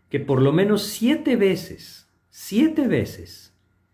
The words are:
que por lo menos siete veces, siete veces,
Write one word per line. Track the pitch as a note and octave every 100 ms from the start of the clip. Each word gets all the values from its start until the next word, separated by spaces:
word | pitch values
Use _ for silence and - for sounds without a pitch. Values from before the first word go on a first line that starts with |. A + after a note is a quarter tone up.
| _
que | C#3
por | - C3
lo | C3+
menos | D#3 G3+ G#3
siete | - - A#3 D#4 D4+ A3+
veces, | G3 F3 - - - - _ _ _
siete | - - G3+ D#4+ D#4 B3
veces, | D3 - - - - - _ _ _ _